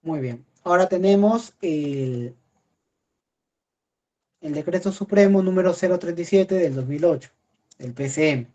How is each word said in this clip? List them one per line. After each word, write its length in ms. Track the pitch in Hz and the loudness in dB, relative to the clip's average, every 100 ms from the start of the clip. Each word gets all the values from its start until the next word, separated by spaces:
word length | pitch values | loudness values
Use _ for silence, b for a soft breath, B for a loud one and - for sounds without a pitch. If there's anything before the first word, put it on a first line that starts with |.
Muy 180 | 160 156 | -6 -6
bien. 260 | 127 120 _ _ | -6 -8 _ _
Ahora 240 | - 180 185 | 0 2 2
tenemos 680 | 185 190 202 208 226 233 _ | 2 4 4 4 2 -4 _
el, 720 | 185 151 147 139 131 123 120 - _ _ _ _ _ _ _ _ _ _ _ _ _ _ _ _ _ _ _ _ | -4 -4 -4 -4 -4 -6 -8 -14 _ _ _ _ _ _ _ _ _ _ _ _ _ _ _ _ _ _ _ _
el 120 | 156 | -10
Decreto 380 | 147 151 185 190 | -8 -4 -4 -4
Supremo 500 | 190 202 202 202 196 | -6 0 4 6 4
número 320 | 185 185 180 | 2 2 0
cero 260 | 170 185 180 | 0 0 -2
treinta 220 | 170 170 | -2 -6
y 40 | 170 | 0
siete 300 | 196 185 190 | 2 2 0
del 200 | 165 135 | 0 -2
dos 100 | 127 | -6
mil 180 | 147 | 0
ocho, 280 | 170 143 - _ _ _ _ _ | 0 0 -6 _ _ _ _ _
del 160 | 127 | -16
P 160 | 123 139 | -8 -8
C 200 | 139 156 | 0 0
M. 180 | 135 117 | 0 -6